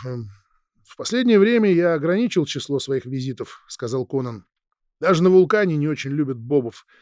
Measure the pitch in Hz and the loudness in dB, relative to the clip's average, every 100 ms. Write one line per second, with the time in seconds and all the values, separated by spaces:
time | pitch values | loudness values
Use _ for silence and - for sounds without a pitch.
0 | 127 123 107 98 _ _ _ _ _ - | -10 -10 -12 -18 _ _ _ _ _ -12
1 | - 240 247 208 208 240 208 175 175 160 | -4 0 4 6 6 4 4 2 2 0
2 | 160 190 240 180 147 135 - 139 - 135 | 0 0 0 0 -2 -6 -4 -4 -4 -6
3 | 123 135 131 113 117 - _ - 117 127 | -6 -6 -6 -8 -12 -16 _ -12 -6 -6
4 | 123 135 123 107 - _ _ _ _ _ | -4 -6 -6 -10 -16 _ _ _ _ _
5 | 165 165 185 185 175 214 190 151 147 143 | 0 2 6 6 6 2 0 0 -2 -4
6 | 139 147 135 120 120 143 117 - _ _ | -6 -4 -4 -6 -2 0 0 -8 _ _